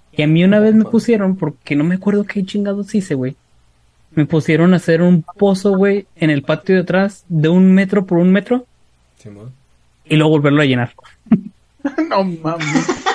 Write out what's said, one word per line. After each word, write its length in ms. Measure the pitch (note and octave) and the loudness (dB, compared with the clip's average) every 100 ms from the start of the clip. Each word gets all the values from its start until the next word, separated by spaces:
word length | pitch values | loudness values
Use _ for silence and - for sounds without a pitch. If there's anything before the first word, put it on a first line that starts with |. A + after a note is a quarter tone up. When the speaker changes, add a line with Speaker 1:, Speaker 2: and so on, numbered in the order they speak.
| _ | _
Speaker 1:
Y 100 | - | -2
a 40 | D3+ | 0
mí 180 | D#3+ | 2
una 140 | F#3 G#3 | 4 4
vez 140 | G#3+ | 4
me 80 | A3 | 2
Speaker 2:
Ujú. 80 | G#3+ | 2
Speaker 1:
pusieron, 460 | A3+ G#3+ A3 F#3+ F#3 | 0 0 0 -2 -4
porque 400 | D3+ - - D3 | -6 -8 -6 -2
no 80 | |
me 100 | D#3+ | -2
acuerdo 300 | F#3 G3+ G3+ | -2 -2 -2
qué 200 | G3+ G3+ | -4 -6
chingados 500 | F#3+ G#3 G3+ G3+ G3 | -6 -6 -6 -6 -6
hice, 200 | G#3+ F#3 | -6 -4
güey. 220 | C#3 B2+ D3 _ _ _ _ _ _ _ | -6 -6 -10 _ _ _ _ _ _ _
Me 120 | D3+ C#3+ | -4 -2
pusieron 480 | D#3+ C#3+ D#3 F3 | -2 0 2 4
a 20 | F3+ | 2
hacer 240 | - E3 | 2 2
un 200 | F3 F3 - - | 2 2 0 -2
pozo, 320 | G3+ F#3+ G3+ F#3+ | -2 0 0 0
güey, 300 | G3+ G3+ - - | 0 0 -6 -4
en 140 | D#3 | -2
el 120 | C#3+ | -2
patio 320 | C#3+ D#3+ - | -2 -4 0
de 60 | F#3 | -2
atrás 420 | F3 F#3 G3 G3 - | 0 -2 -2 -6 -6
de 200 | E3 D#3+ | -2 2
un 240 | F3+ F#3+ | 4 4
metro 320 | F#3+ G3 G#3 F#3+ | 4 2 -2 0
por 120 | E3+ | 0
un 120 | F3+ | 2
metro. 340 | G3 G3 B3 - _ _ _ _ _ | 2 0 -4 -4 _ _ _ _ _
Speaker 2:
Simón. 340 | G#2+ G2+ A#2+ - _ _ _ _ | -20 -20 -20 -20 _ _ _ _
Speaker 1:
Y 120 | - D#3 | -2 2
luego 160 | D#3 | 2
volverlo 280 | D#3 C#3+ C#3+ | 2 2 2
a 60 | D3 | 0
llenar. 260 | B2 A#2+ - - _ - | 0 -4 -10 -20 _ -2
Speaker 3:
<laughs> 800 | - - - _ _ C#4 D4+ D#4+ | -2 -2 -20 _ _ -8 -6 -4
No 140 | G3 | -2
mames. 420 | F#3+ E3 D#3+ E3 D3+ B3+ - - F#4+ | -4 -4 -6 -6 -4 -2 -2 -4 -4